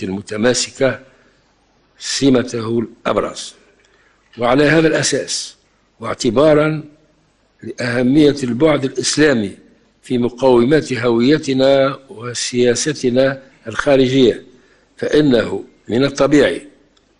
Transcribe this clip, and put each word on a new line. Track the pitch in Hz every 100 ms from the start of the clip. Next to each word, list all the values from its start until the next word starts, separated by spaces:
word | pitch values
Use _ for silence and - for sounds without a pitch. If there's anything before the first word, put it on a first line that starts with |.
المتماسكة | 95 98 - 107 120 120 - - 131 117 - _ _ _ _ _ _ _ _ _
سمته | - - 139 123 110 120 110 117
الأبرز. | 107 - - 104 82 - - - _ _ _ _ _ _ _ -
وعلى | 117 135
هذا | 147 160 160
الأساس، | 156 131 131 - - - - _ _ _ _
واعتباراً | 117 - 123 110 156 147 156 156 - _ _ _ _ _ _ _
لأهمية | 110 - 123 123 123 151 147 -
البعد | 123 120 156 143 131
الإسلامي | 123 120 139 151 123 98 - _ _ _ _
في | - 127
مقومات | 120 - 135 120 120 151 -
هويتنا | 120 120 117 123 151 - 131 135 139 135 135 -
وسياستنا | - 120 117 - 123 123 117 156 143 127 127 135 139 - _ 117
الخارجية، | 104 147 135 127 135 117 - - - _ _ _ -
فإنه | 117 147 151 117 95 98 - _ -
من | 113
الطبيعي | 139 139 139 147 104 85 - _ _ _ _